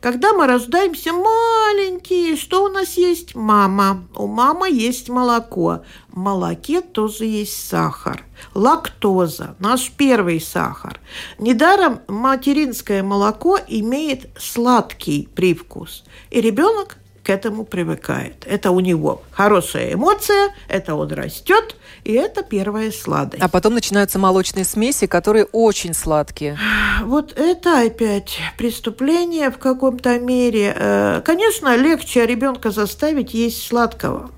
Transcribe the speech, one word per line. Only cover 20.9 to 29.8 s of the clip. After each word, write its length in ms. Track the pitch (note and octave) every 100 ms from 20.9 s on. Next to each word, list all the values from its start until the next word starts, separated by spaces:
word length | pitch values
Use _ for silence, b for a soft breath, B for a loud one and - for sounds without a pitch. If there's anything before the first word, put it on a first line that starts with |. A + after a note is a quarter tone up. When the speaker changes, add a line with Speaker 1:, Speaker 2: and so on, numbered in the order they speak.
Speaker 1:
он 180 | D3+ D3
растёт, 640 | - - - - G4+ A4 - B B
и 100 | -
это 280 | A3+ G4+ G#4
первая 480 | - G3+ G3 G#3 A3
сладость. 520 | - - D3 C#3+ -
Speaker 2:
А 60 | F#3
потом 260 | F#3 G#3+
начинаются 440 | A#3 - G3+ G3+ -
молочные 460 | F#3+ F#3+ F#3 -
смеси, 420 | F#3 - A#3 D4 F#3+
которые 380 | E3+ G#3 G#3+ G3+
очень 400 | A3 A3+ G3 F3
сладкие. 640 | D#3+ - D3+ D3 - D3 D3 B B B B
Speaker 1:
Вот 300 | G#3+ C#4+ D4+ -
это 460 | D#4+ F4 F4 D4+
опять 560 | A#3 A3+ A3 G3+ - - D#3+ -
преступление 960 | A#3 A3+ - G#3+ C4+ E4 F4 E4 C#4
в 80 | B3+
каком-то 600 | C4+ B3+